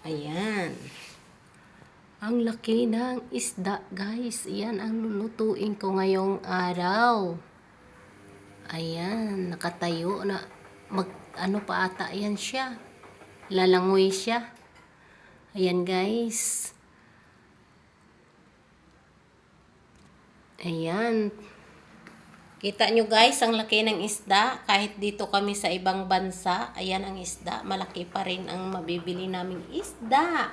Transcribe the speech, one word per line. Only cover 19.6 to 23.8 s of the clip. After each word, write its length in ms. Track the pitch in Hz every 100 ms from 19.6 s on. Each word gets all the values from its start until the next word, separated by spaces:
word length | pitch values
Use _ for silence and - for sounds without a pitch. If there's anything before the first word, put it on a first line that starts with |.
| _ _ _ - - - - - - -
Ayan. 720 | 175 165 165 185 233 220 208 208 - - - - - - - - - - - -
Kita 320 | 202 202 208
nyo, 160 | 226
guys, 320 | 214 220 240 269
ang 80 | 226
laki 320 | 220 220 214